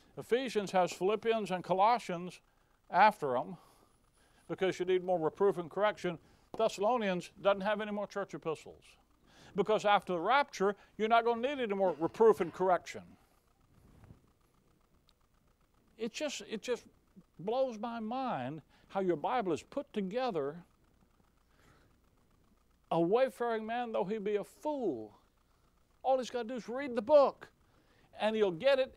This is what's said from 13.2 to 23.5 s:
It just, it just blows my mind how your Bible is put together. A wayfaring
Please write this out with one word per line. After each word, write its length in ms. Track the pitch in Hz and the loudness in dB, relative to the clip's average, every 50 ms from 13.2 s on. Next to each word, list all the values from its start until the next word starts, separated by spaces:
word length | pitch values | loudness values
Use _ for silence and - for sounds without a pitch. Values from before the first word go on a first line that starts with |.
| _ _ _ _ _ _ _ _ _ _ _ _ _ - - - - - - - _ _ _ _ _ _ _ _ _ _ _ _ _ _ _ _ _ _ _ _ _ _ _ _ _ _ _ _ _ _ _ _ _ _ _ | _ _ _ _ _ _ _ _ _ _ _ _ _ -20 -20 -20 -20 -20 -20 -20 _ _ _ _ _ _ _ _ _ _ _ _ _ _ _ _ _ _ _ _ _ _ _ _ _ _ _ _ _ _ _ _ _ _ _
It 160 | - 220 240 - | -8 -8 -8 -6
just, 280 | - 302 277 - - - - | -6 -6 -6 -6 -8 -10 -10
it 120 | 220 214 | -10 -8
just 240 | - 254 240 - - - _ _ _ _ _ 190 - _ _ - | -6 -6 -6 -6 -8 -14 _ _ _ _ _ -20 -20 _ _ -10
blows 400 | 160 214 226 262 269 262 226 208 | -8 -4 -2 0 0 -2 -2 -6
my 200 | 214 233 233 233 | -8 -8 -8 -8
mind 640 | 220 214 247 262 262 240 180 139 123 131 156 156 - _ _ _ _ | -8 -6 -6 -4 -4 -4 -4 -4 -4 -6 -8 -10 -14 _ _ _ _
how 120 | _ - 196 | _ -4 -2
your 160 | 190 180 170 | 0 0 0
Bible 360 | 147 147 190 247 247 208 180 | 0 0 0 0 0 0 0
is 120 | 156 - - | -2 -2 -4
put 280 | - - 277 - - - | -6 -8 -8 -8 -6 -6
together. 720 | 214 190 180 196 247 262 247 185 156 135 143 160 175 - - _ _ _ _ _ _ _ _ _ _ _ _ _ _ _ _ _ _ _ _ _ _ _ _ _ _ _ _ _ _ _ _ _ _ _ _ _ _ _ _ _ _ _ _ | -6 -6 -4 -2 -2 -2 -2 -2 -2 -4 -4 -6 -10 -16 -20 _ _ _ _ _ _ _ _ _ _ _ _ _ _ _ _ _ _ _ _ _ _ _ _ _ _ _ _ _ _ _ _ _ _ _ _ _ _ _ _ _ _ _ _
A 100 | 170 165 | 0 0
wayfaring 640 | 170 170 208 247 269 254 - - 240 240 | 2 4 4 2 2 0 0 -4 -4 -2